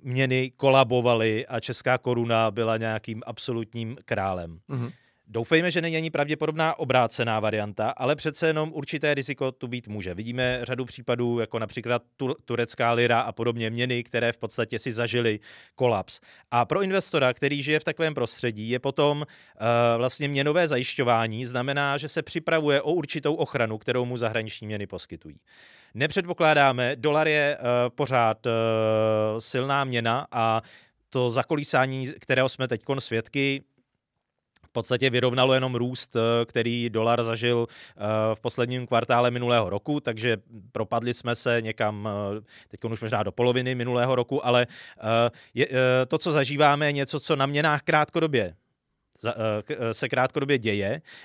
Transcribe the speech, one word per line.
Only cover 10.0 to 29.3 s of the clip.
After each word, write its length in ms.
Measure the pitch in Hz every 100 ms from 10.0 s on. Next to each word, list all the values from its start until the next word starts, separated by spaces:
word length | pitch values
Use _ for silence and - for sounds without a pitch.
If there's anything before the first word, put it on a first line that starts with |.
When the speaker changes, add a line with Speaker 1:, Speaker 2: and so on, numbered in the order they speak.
| 92
Speaker 1:
Vidíme 460 | 87 113 123 127 127
řadu 220 | 120 131
případů, 540 | 123 - 120 120 120 120
jako 200 | 110 117
například 440 | 110 - 117 120 - -
tu-, 180 | 127 156
turecká 480 | - 120 117 - 117
lira 280 | 120 120 117
a 120 | -
podobně, 380 | - 117 117 110
měny, 320 | 117 127 120
které 300 | 117 120 117
v 40 | -
podstatě 420 | 110 - 113 113
si 140 | -
zažily 480 | 113 120 120 117 107 - - -
kolaps. 460 | - 123 104 - - - - _
A 140 | 120
pro 180 | 120 175
investora, 500 | 190 190 - 160 127
který 280 | 123 143 143
žije 180 | 139 151
v 40 |
takovém 300 | 165 151 160
prostředí, 540 | 139 117 - 123 107 110
je 80 | 123
potom, 480 | 139 135 147 147 151
eh, 680 | - - - 113 117 120 117
vlastně 320 | 127 - 143
měnové 400 | 139 147 160 165
zajišťování, 800 | 131 127 - 120 117 113 110 123
znamená, 520 | 123 131 139 143 139
že 100 | 147
se 140 | -
připravuje 600 | - 175 165 165 151 143
o 100 | 143
určitou 420 | 175 143 160 143
ochranu, 440 | 165 151 131 113 110
kterou 260 | - 123
mu 120 | 123 123
zahraniční 500 | 117 113 110 - 107
měny 200 | 104 101
poskytují. 500 | 92 - - 78 - _ - - - _
Nepředpokládáme, 1000 | 107 147 190 175 170 156 151 139 123 123 139
dolar 320 | 147 151 156
je, 280 | 151 143 147
eh, 20 | 120 123 123
pořád, 580 | - 135 131 113 110 123
eh, 40 | 113 113 110 110 110 110 107 110